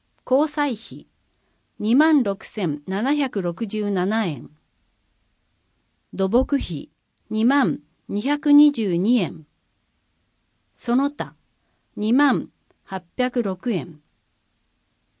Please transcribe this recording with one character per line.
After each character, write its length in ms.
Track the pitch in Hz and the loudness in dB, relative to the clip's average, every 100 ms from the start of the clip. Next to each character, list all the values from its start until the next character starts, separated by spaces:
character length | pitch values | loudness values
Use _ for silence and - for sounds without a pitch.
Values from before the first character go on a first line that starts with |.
| _ _ | _ _
交 240 | - 262 302 | 0 2 2
際 280 | 302 294 226 | 0 -4 -4
費、 320 | - 151 - _ _ _ _ _ _ - | -10 -16 -16 _ _ _ _ _ _ -6
二 160 | 208 254 | 0 4
万 280 | 311 302 | 4 4
六 220 | 208 196 - | 2 -4 -8
千 380 | - 175 147 190 | -6 -4 -4 -4
七 280 | 190 240 294 | -4 -2 -2
百 260 | 277 208 | -2 -2
六 240 | 175 170 220 | -4 -4 -6
十 240 | 214 208 | -4 -2
七 360 | 190 185 226 196 | -2 0 0 -2
円。 220 | 143 147 _ _ _ _ _ _ _ _ _ _ _ _ _ _ _ _ | -6 -10 _ _ _ _ _ _ _ _ _ _ _ _ _ _ _ _
土 160 | 185 190 | -4 0
木 260 | 233 254 277 | 0 2 0
費、 320 | - 151 - _ _ _ _ | -2 -8 -10 _ _ _ _
二 140 | 214 | 0
万 380 | 226 285 208 - - _ - | 2 2 2 -2 -8 _ -8
二 140 | 196 | -4
百 320 | 240 294 294 | -2 0 4
二 180 | 285 294 | 6 6
十 240 | 285 208 175 | 4 0 0
二 220 | 202 247 | 2 2
円。 280 | 156 165 151 _ _ _ _ _ _ _ _ _ _ _ _ | 0 -4 -16 _ _ _ _ _ _ _ _ _ _ _ _
そ 220 | _ - 247 | _ -2 0
の 140 | 277 | 0
他、 240 | 294 143 - _ _ _ _ _ - | -4 -10 -14 _ _ _ _ _ -6
二 160 | 214 | 0
万 360 | 254 294 208 160 _ _ _ | 2 2 0 -4 _ _ _
八 200 | _ 190 - - | _ -12 -8 -4
百 240 | 254 254 | -2 -2
六 300 | 202 185 247 | -2 -4 -2
円。 300 | 190 110 - _ _ _ _ _ _ _ _ _ _ _ _ | -2 -4 -12 _ _ _ _ _ _ _ _ _ _ _ _